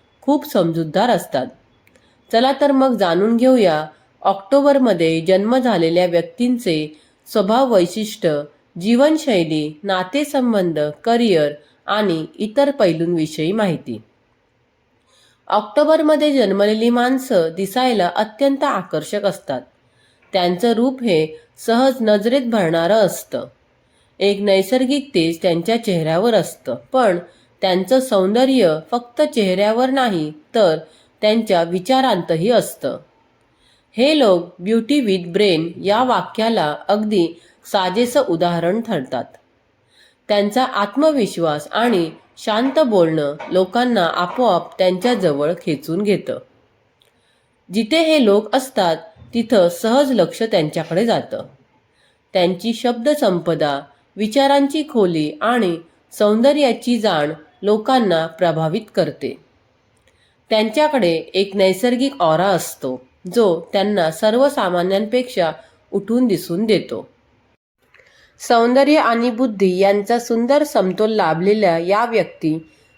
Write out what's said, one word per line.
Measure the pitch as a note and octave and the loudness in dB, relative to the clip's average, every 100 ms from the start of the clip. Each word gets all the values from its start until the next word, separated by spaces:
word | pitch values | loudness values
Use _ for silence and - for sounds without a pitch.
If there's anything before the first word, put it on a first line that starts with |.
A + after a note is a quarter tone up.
| _ _ | _ _
खूप | C4 D4 D4 | -2 -2 0
समजूतदार | G#3 E3 E3 D#3+ F3+ A#3+ | 0 0 -2 -2 0 0
असतात. | F3+ - C3+ B2+ - _ _ _ _ _ _ _ | 0 -2 -6 -6 -12 _ _ _ _ _ _ _
चला | A3+ C4 C4+ | 0 2 2
तर | C#4+ | 2
मग | C4+ C4 G#3 | 2 2 2
जाणून | F3+ E3+ G#3+ A#3 | 0 2 2 2
घेऊया, | B3+ B3+ F3+ D3+ D#3 - _ - | 4 4 4 0 -4 -14 _ -4
ऑक्टोबरमध्ये | G3 G3 - C#4 C#4+ C#4 A#3+ F3 D#3+ E3 | -2 -2 0 2 4 4 2 2 0 0
जन्म | D#3+ F#3 G#3+ C4 | 2 2 2 0
झालेल्या | A#3+ F3+ E3 F3 F3+ | 0 0 0 2 2
व्यक्तींचे | E3+ E3+ - B3 A#3+ G3 D#3 D3+ - _ _ - | 0 -2 -4 -2 -2 -2 -4 -6 -12 _ _ -6
स्वभाव | A3 G3 A#3+ C4 | -2 2 2 2
वैशिष्ट्य, | G3 F3 A3 G#3 - E3+ D3 D3 _ _ E3+ | 2 0 -4 -10 -4 -2 -2 -6 _ _ -6
जीवनशैली, | G3+ A#3+ D4+ D#4 C#4 F#3+ D#3+ D#3 D3+ D3+ | 0 4 4 2 0 0 0 -2 -4 -8
नातेसंबंध, | G3 F#3 F#3 C#4 C#4+ C#4 B3 G#3 F3 D3+ D3+ - | -4 -4 -2 -4 -2 -2 0 0 0 -2 -4 -4
करिअर | A3+ A#3 A#3 D#3+ D3 D3 _ _ - | -2 0 2 2 0 -4 _ _ -6
आणि | G#3 G3+ D#3+ D#3 - | -2 -2 -2 -6 -8
इतर | G#3+ C#4 C#4+ | -4 0 0
पैलूंविषयी | C#4 F#3 D#3+ E3+ E3+ D#3 - D#3+ | 2 0 0 -2 -2 -4 -4 -4
माहिती. | A3 G3 D3 - G#2+ - _ _ _ _ _ _ _ _ _ _ _ _ _ - | -2 -2 -4 -8 -14 -16 _ _ _ _ _ _ _ _ _ _ _ _ _ -4
ऑक्टोबरमध्ये | G#3 - D4 D4+ D#4+ D4+ D4+ D4+ C#4 | -2 0 0 2 2 2 2 2 2
जन्मलेली | G3 G3 G#3 A3 A#3 | 2 2 0 2 2
माणसं | A#3+ B3 C4 C4 G3 E3 E3+ | 2 0 -2 0 0 0 -4
दिसायला | F#3+ B3+ B3+ G#3+ F3 - | -4 -2 0 0 0 -2
अत्यंत | G#3+ - C#4 C4+ | -4 -2 -2 0
आकर्षक | C#4+ G#3 - D#3 D3 G#3 | -2 -4 -4 -8 -6 -4
असतात. | G3+ - - B2+ - _ _ _ _ _ _ | -4 -4 -8 -8 -10 _ _ _ _ _ _
त्यांचं | F#3+ F3 F3+ A#3 | -2 -2 0 0
रूप | A3 C4 C4 | 2 0 -2
हे | A#3 D#3 D#3 - _ - - | 0 0 -2 -8 _ -8 -2
सहज | A#3 C4+ C4 | 2 2 2
नजरेत | G#3+ G#3 A3+ C#4 | 2 2 2 0
भरणारं | A#3+ A3 E3 E3 E3+ | 0 0 0 0 2
असतं. | A3 F#3 - - B2 - _ _ _ _ _ _ - | 2 2 -2 -10 -10 -12 _ _ _ _ _ _ -2
एक | G3+ G3+ | -2 0
नैसर्गिक | G3+ F#3+ F#3+ B3+ B3+ C#4+ C#4+ | 0 0 0 0 0 -2 -2
तेज | F3+ E3 E3 | -2 -2 0
त्यांच्या | F3+ E3+ F#3+ A#3 | -2 -2 -2 -2
चेहऱ्यावर | G#3+ F3 D#3 E3+ A#3 | -2 -2 0 0 2
असतं, | G#3 - - B2+ B2 - | 0 0 -8 -10 -10 -4
पण | B3+ A3 F3 - _ _ - | 0 2 0 -6 _ _ -4
त्यांचं | F#3+ F#3 F#3 C4 | -2 0 2 0
सौंदर्य | C4 G3 F#3 A#3 C4 B3+ F3 D#3 - | 2 0 2 2 2 4 2 0 -4
फक्त | A#3+ - - | -6 -4 -2
चेहऱ्यावर | D4+ B3 F#3+ F#3 G#3 A3+ C4 | -2 0 0 0 0 0 0
नाही, | C4+ B3 F3 D3+ D3+ _ | 0 0 -2 -6 -10 _
तर | A3+ F3+ D#3 - _ _ _ | 2 2 0 -6 _ _ _
त्यांच्या | G#3+ A3+ A3 F3 | 0 0 2 0
विचारांतही | E3+ F3+ F#3 C4 C4 F#3 F3 E3 G#3 | 0 -4 0 0 2 0 -2 -2 2
असतं. | A3 - - C#3 A#2+ _ _ _ _ _ _ _ _ _ A3 | 0 0 -6 -10 -10 _ _ _ _ _ _ _ _ _ -2
हे | C#4 D#4 | 2 4
लोक | A3 F3 F3 - | 4 2 -2 -8
"beauty | F#3 A3+ A3+ C#4+ | -2 0 0 0
with | A3 F#3 F3 | 0 -2 -2
brain" | G3+ G#3 D#3+ E3+ - | 0 2 0 -2 -4
या | F#3 A3 | -2 0
वाक्याला | B3+ G3 - - A3+ G#3+ D3+ C#3+ - | 2 0 -4 -4 -2 0 -2 -4 -2
अगदी | G#3+ G#3+ G3+ E3 - _ _ - | -2 0 0 -2 -6 _ _ -6
साजेसं | G3+ F#3 G3+ A#3+ C#4+ G3 | -4 -2 -2 0 0 0
उदाहरण | E3 F3 E3+ E3+ A3 | 0 0 -2 -2 -4
ठरतात. | A3+ E3+ B2+ B2 - _ _ _ _ _ _ _ _ _ - | -4 -6 -6 -8 -8 _ _ _ _ _ _ _ _ _ -4
त्यांचा | G#3 G#3 B3+ | 0 0 0
आत्मविश्वास | C4 G3 G3+ C4+ D#4 C#4+ F#3+ E3+ D#3+ D3 - | -2 -2 -4 0 0 2 -2 -2 -2 -2 -4
आणि | - A#3+ F#3 D#3+ - _ - | -2 0 0 -2 -8 _ -10
शांत | A3+ G#3+ C4+ D#4 | -4 -2 0 0
बोलणं | C4 G3 E3 D#3+ C#3+ D3 - | 2 2 2 0 -4 -6 -4
लोकांना | F#3 F#3 A#3+ B3 A3 E3 | -2 0 0 0 0 0
आपोआप | - F3 - A#3 F3 - - | -2 -4 -2 0 0 -2 -2
त्यांच्याजवळ | F#3 F3+ A#3+ A3+ F3 C#3+ D3+ F3 - | -2 0 -2 0 0 0 -4 -4 -6
खेचून | C#3 - F3 | -6 -6 -4
घेतं. | G#3 E3 - - - _ _ _ _ _ _ _ _ _ _ _ - | -2 -2 -4 -12 -14 _ _ _ _ _ _ _ _ _ _ _ -8
जिथे | G3 A3 D#4+ | -4 0 0
हे | D#4+ D#4 | 2 4
लोक | G#3+ G3+ G#3 C4+ | 4 2 2 -4
असतात, | C4+ G#3+ F3 D#3+ - - - | -2 -2 0 -2 -8 -20 -8
तिथं | A#3 A3 G#3+ E3+ | -4 0 4 2
सहज | F3 A3 C4 C4+ | 0 0 2 2
लक्ष | A3+ E3 - | 2 0 -2
त्यांच्याकडे | A3+ G3 D3+ E3+ D#3 E3+ A#3 | -2 0 0 -4 -4 -2 0
जातं. | D#3 - G#2+ - _ _ _ _ _ _ _ _ | 0 -4 -10 -12 _ _ _ _ _ _ _ _
त्यांची | F#3 F3 F3+ A#3 | 0 0 0 -6
शब्दसंपदा, | A3+ A#3+ A#3 C4 D4 A3 F3 E3+ D#3 D3+ C#3 - _ _ G3 | -2 -2 0 0 0 0 0 -2 -2 -2 -4 -8 _ _ -6
विचारांची | G#3+ C#4 C#4 C#4+ C#4 D#4 D4 | -2 2 4 4 2 -2 -2
खोली | A3+ F#3 D#3+ D3+ - | 0 0 0 -4 -4
आणि | A3 B3 F#3 E3 - _ _ | -2 0 -2 -4 -10 _ _
सौंदर्याची | - G#3 A3 C4+ D4 C4 A#3 A#3+ A#3 | 0 2 4 2 4 2 0 -2 0
जाण | G#3 D#3+ D3+ D#3+ - - | 0 0 -2 -6 -18 -6
लोकांना | G3 G#3+ A3 C4 G3+ D#3+ E3 | 0 0 2 0 2 0 -2
प्रभावित | - F3 D#3 D#3+ G#3+ - | -2 0 0 -2 -4 -4
करते. | G3 D3+ - C3 - _ _ _ _ _ _ _ _ _ _ - | -4 -4 -4 -10 -10 _ _ _ _ _ _ _ _ _ _ -2
त्यांच्याकडे | A3 A3 D4+ D4+ C#4 F3 | 0 0 2 2 2 0
एक | D#3+ - F#3+ G3 | 0 -2 -2 -2
नैसर्गिक | G3 F#3+ F#3 B3 B3 C#4 - | 2 2 2 0 0 -2 0
ऑरा | E3 D#3+ G3 | 0 2 2
असतो, | E3+ - - C3+ B2+ _ _ F#3 | 0 -4 -10 -8 -10 _ _ -4
जो | A3+ G3+ E3+ - | 2 2 0 -2
त्यांना | G3+ G3+ G3 D#3+ | -2 0 0 -2
सर्वसामान्यांपेक्षा | D#3+ G#3+ A#3+ C#4 C#4 F#3+ F3 F#3 G3 G#3+ B3 B3+ F#3+ D#3+ D#3 - _ - | 0 0 2 2 0 -2 0 0 -2 -2 -4 -2 -2 -2 -4 -16 _ -8
उठून | G3 G3+ A#3+ B3 | -8 -2 0 0
दिसून | E3 - F3 A3 | 0 -4 -4 0
देतो. | F3+ - G#2+ - _ _ _ _ _ _ _ _ _ _ _ _ - | 0 -2 -12 -12 _ _ _ _ _ _ _ _ _ _ _ _ -8
सौंदर्य | - A#3 A#3 C4 C#4 D4+ | 0 2 4 4 4 4
आणि | A#3 A#3 B3 | 2 0 0
बुद्धी | A3+ B3+ F#3+ F#3+ F3+ | 0 -2 0 0 2
यांचा | G3 G3+ G3+ A#3 | 2 2 0 -2
सुंदर | A#3 A3+ A#3+ D4 | -2 -2 2 0
समतोल | D4 A3 F#3+ F#3 A3 | 0 0 0 0 -2
लाभलेल्या | G#3+ E3 D#3+ F#3+ G#3+ F#3 E3 | 0 0 0 0 2 2 0
या | F3 G#3 | 0 0
व्यक्ती | A#3+ A3 E3 - D#3 D#3+ - _ _ | 0 -2 -2 -4 -4 -4 -8 _ _